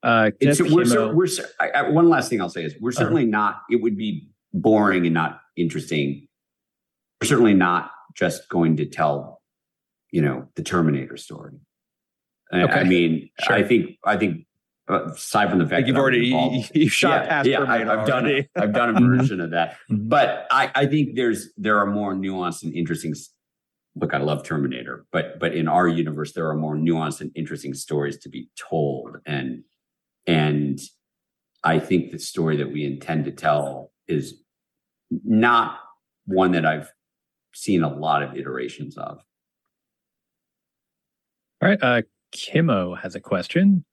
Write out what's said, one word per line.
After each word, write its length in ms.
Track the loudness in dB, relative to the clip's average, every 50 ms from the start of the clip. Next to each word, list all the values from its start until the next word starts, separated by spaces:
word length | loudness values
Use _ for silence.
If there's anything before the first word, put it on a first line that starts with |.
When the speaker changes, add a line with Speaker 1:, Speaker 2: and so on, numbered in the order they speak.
| 2
Speaker 1:
Uh, 280 | 2 4 4 4 2 2 _
Speaker 2:
It's, 180 | 2 2 4 4
Speaker 1:
Jeff 120 | 2 4
Speaker 2:
we're 140 | 4 4 4
cer-, 120 | 4 2
Speaker 1:
Kimo 180 | 2 2 2 2
Speaker 2:
we're 120 | 2 2
cer-, 200 | 2 -2 -6 -8 -12 -6 -4
I, 80 | -4 -2
I, 180 | 0 -2 0 2
one 180 | 4 6 6 6
last 200 | 6 4 2 -2
thing 120 | -2 -4
I'll 80 | -4 -4
say 160 | -6 -8 -8
is 100 | -8 -8 -6
we're 100 | -6 -6
Speaker 1:
Uh-huh. 80 | -2 -2
Speaker 2:
certainly 260 | 0 0 2 2 2
not, 360 | 2 2 0 0 -2 -2 -6 -4 0
it 100 | 0 0
would 160 | 2 0 -2
be 320 | -2 -4 -6 -6 -6 -10 _ _ _ _ _ -6
boring 520 | 0 2 4 4 6 4 4 2 2 2
and 80 | 2 2
not 260 | 0 0 -2 -4 -10 _ _ _
interesting. 720 | -2 -2 -2 -2 -4 -6 -4 -4 -2 -2 -2 -4 -8 -12 _ _ _ _ _ _ _ _ _ _ _ _ _ _ _ _ _ _ _
We're 80 | 0 2
certainly 260 | 4 6 6 6 6
not 360 | 6 6 4 2 0 -2 -4 -16 -20 -20 _ -6
just 340 | -2 -2 -2 -2 -4 -12 _
going 280 | 0 2 2 2 2 0
to 80 | 0
tell, 540 | -6 -2 -2 0 0 0 -2 -6 -12 -18 -20 _ _ _ _ _ _ _ _ _ _ _ _ _ _
you 100 | 0 0 0
know, 260 | 0 0 -4 -10 -14 _
the 60 | -12 -8
Terminator 540 | -2 0 2 2 2 2 0 -4 -8 -12
story. 380 | -16 -14 -16 -18 -18 -18 -20 -20 -20 _ _ _ _ _ _ _ _ _ _ _ _ _ _ _ _ _ _ -2
I, 100 | 0 2
Speaker 1:
Okay. 180 | 2 2 2
Speaker 2:
I 40 | 2
mean, 460 | 4 4 4 4 2 2 -2 -4 -10 _ -6
Speaker 1:
Sure. 140 | -2 0 2
Speaker 2:
I 60 | 2 2
think, 280 | 4 2 2 2 0 -8 _ -2
I 120 | -2 0
think, 280 | 0 0 -2 -4 -6 -12 _ _ _ _ _ _ _ _ -4
uh, 160 | -4 -4 -2
aside 440 | -6 -12 -12 -12 -2 0 0 0 2
from 120 | 2 2
the 40 | 2
fact 60 | 2 0 0 0
Speaker 3:
Like 40 |
you've 80 | 2 2
Speaker 2:
that 60 | 2
I'm 20 | 2
Speaker 3:
already, 240 | 2 2 2 2 2 2
Speaker 2:
involved 380 | 2 0 0 0 -2 -6 -2
Speaker 3:
<laughs> 40 | 2
you, 80 | 2 2
you 60 | 4
shot 340 | 2 2 2 2 2 2 0
Speaker 2:
yeah, 60 | 0
Speaker 3:
past 200 | -2 0 2 2
Speaker 2:
yeah, 100 | 2 2
Speaker 3:
Terminator 320 | 0 0 0 0 0 0
Speaker 2:
I, 100 | 0 0
I've 60 | 0
done, 180 | 0 0 0 2
Speaker 3:
already. 240 | 0 0 0 -2 _ _
<laughs> 40 |
Speaker 2:
I've 160 | -2 -2 0 2
done 180 | 0 0 2
a 20 | 4 4
Speaker 1:
Mm-hmm. 160 | 6 6 6 4
Speaker 2:
version 220 | 2 0 0 -2
of 100 | -6 -4 -2
that, 240 | -2 -2 -2 -4 -16 -6 -4
Speaker 1:
Mm-hmm. 180 | -4 -4 0 2
Speaker 2:
but 380 | 4 4 4 2 0 -6 -4 0
I, 200 | 0 0 0 0 0
I 120 | 0 0
think 280 | 2 2 0 0 0 0
there's, 360 | 0 0 0 0 -2 -4 -14 _
there 220 | -6 0 2 2 2
are 80 | 2
more 280 | 2 0 -2 -2 -2 -4
nuanced 500 | -4 -4 -4 -4 -4 -4 -6 -6 -6 -10
and 100 | -8 -4
interesting 380 | -4 -4 -4 -4 -6 -4 -8 -8
s-, 180 | -8 -12 -20 _ _ _ _ _ _ _ _ _ _ _ _ _
look, 180 | -6 -6 -4 -2
I 40 | -2
love 240 | -2 -2 -2 -4 -4
Terminator, 640 | -4 -4 -2 -2 -2 -4 -6 -10 -12 -14 -14 _ _ -4
but, 260 | -4 -4 -4 -6 -4
but 160 | -4 -2 -2
in 140 | -2 -2 2
our 180 | 2 4 4
universe, 460 | 4 2 0 -2 -2 -4 -6 -8 -8 -6
there 160 | -6 -4 -2
are 80 | -2
more 200 | -2 -2 -4 -2
nuanced 440 | 0 0 0 0 0 -2 -4 -6 -8
and 100 | -10 -12 -8
interesting 360 | -8 -8 -8 -8 -10 -10 -12 -10
stories 460 | -12 -8 -4 -4 -2 -2 -4 -6 -10
to 100 | -16 -16
be 200 | -16 -16 -16 _ _ -20
told. 580 | -12 -6 -4 -2 -2 -2 -4 -6 -10 -14 -18 -18 _
And, 380 | -8 -6 -6 -6 -6 -8 -10 -14 _ _ _ _ _ _ _ _ _ _ _ _
and 520 | 0 0 2 2 2 0 0 0 -2 -4 -6 -8 -18 _ _ _ _ _ _ _ _ _ _ _ _ _ _ -2
I 140 | 0 0 0
think 320 | 0 2 0 0 0 -2 -10
the 60 | -12
story 380 | -14 -10 -6 -2 -2 0 0 -2
that 120 | -2 -4
we 140 | -6 -6 -6
intend 400 | -6 -6 -8 -6 -4 -4 -2 -2
to 80 | -4 -8
tell 580 | -4 0 0 0 0 -2 -4 -8 -12 -16 -18 _ _ _
is 340 | -4 -4 -4 -4 -6 -12 _ _ _ _ _ _ _ _ _ _ _ _ _ _ _ -8 -8 -2
not 540 | 2 2 4 4 4 4 4 2 0 -4 -14 -18 -20 _ _ _ _ _ _ _
one 260 | -2 0 2 4 4 2
that 120 | 2 2
I've 260 | 2 0 -2 -6 -14 _ _ _ _ _ _ _ _ _ _ _ _ _
seen 280 | -12 -2 0 2 2 2
a 100 | 0 -2
lot 300 | -4 -2 0 0 0 -2
of 140 | -4 -8
iterations 600 | -10 -10 -8 -8 -8 -8 -10 -10 -12 -14 -14 -12
of. 220 | -14 -14 -14 -14 -18 _ _ _ _ _ _ _ _ _ _ _ _ _ _ _ _ _ _ _ _ _ _ _ _ _ _ _ _ _ _ _ _ _ _ _ _ _ _ _ _ _ _ _ _ _ _ _ _
Speaker 1:
All 80 | 0 2
right. 140 | 2 2 2
Uh, 200 | 2 2 2 0 _ _ _ _ _
Kimo 640 | -16 -14 -14 -2 0 2 2 2 2 0 0 -4 -6
has 200 | -8 -10 -12 -12
a 60 | -12
question. 640 | -6 -4 -4 -4 -4 -2 0 4 4 6 4 4 0 _